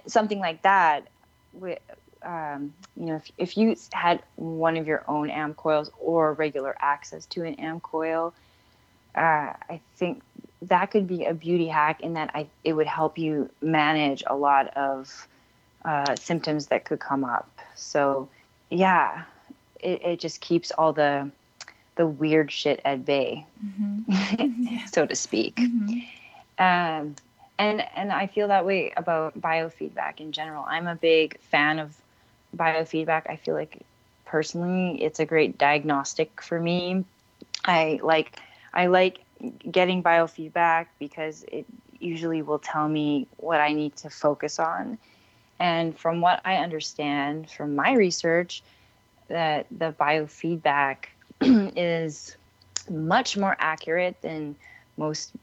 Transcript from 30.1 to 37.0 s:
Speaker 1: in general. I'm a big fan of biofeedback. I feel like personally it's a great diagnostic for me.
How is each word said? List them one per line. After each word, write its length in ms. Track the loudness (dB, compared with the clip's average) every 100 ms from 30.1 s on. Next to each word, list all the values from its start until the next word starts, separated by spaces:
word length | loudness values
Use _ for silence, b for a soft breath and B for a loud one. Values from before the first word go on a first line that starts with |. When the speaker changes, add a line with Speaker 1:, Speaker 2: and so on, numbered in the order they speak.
| -8
Speaker 1:
in 120 | -10
general. 320 | -8 -8 -10 -6
I'm 180 | -4 -4
a 80 |
big 440 | 0 4 4 2 -4
fan 380 | _ 0 2 0
of 160 | -6 -14 _ b b b _ -2
biofeedback. 680 | 0 0 -2 -2 0 -2 -2
I 60 | -8
feel 180 | -4
like 260 | -4 -6 -12 -20 _ _ _ -4
personally 760 | -2 -2 -2 -2 0 0 -2
it's 180 | -4 -2
a 40 | 0
great 300 | 2 2 2
diagnostic 840 | 2 2 2 -2 -2 -4 -4 -6
for 180 | -6 -2
me. 440 | 0 0 0 -2